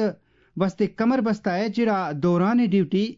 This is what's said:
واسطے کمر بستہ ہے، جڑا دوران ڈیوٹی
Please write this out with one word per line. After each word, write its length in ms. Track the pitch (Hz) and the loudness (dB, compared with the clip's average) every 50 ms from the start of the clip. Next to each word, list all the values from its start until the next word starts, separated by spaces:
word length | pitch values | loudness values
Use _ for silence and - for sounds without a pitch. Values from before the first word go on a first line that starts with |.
| 220 202 - - _ _ _ _ _ _ - 165 | 0 0 -2 -6 _ _ _ _ _ _ -4 -2
واسطے 260 | 190 185 180 - 208 | -2 -2 0 -2 -4
کمر 340 | 202 - - 220 240 262 269 | -4 -2 -2 0 2 2 2
بستہ 300 | 214 233 208 214 - 196 | 0 0 -2 -2 -2 -4
ہے، 180 | 175 185 220 220 | -2 -2 -2 -2
جڑا 420 | - 240 233 220 202 190 180 151 147 | -2 0 0 0 0 0 -2 -4 -4
دوران 500 | 143 143 175 175 170 180 208 240 247 240 | -2 0 2 2 2 2 2 2 2 2
ڈیوٹی 500 | 190 185 196 180 143 - 190 214 226 - | 2 2 2 0 2 0 -2 -2 -2 -6